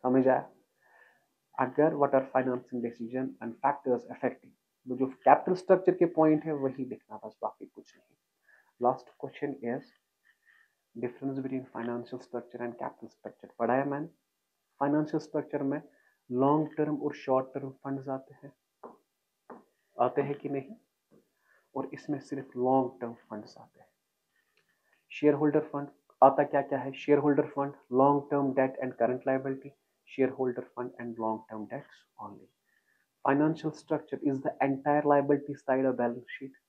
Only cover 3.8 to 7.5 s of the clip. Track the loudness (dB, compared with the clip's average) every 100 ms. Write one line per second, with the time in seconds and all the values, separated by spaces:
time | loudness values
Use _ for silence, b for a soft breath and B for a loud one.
3.8 | -2 -2 -2 -6 -6 -6 -20 _ _ _
4.8 | -10 -4 -4 2 6 6 4 -4 4 4
5.8 | 4 2 2 4 4 4 0 -2 -4 -4
6.8 | -8 -10 _ -14 -14 -8 -8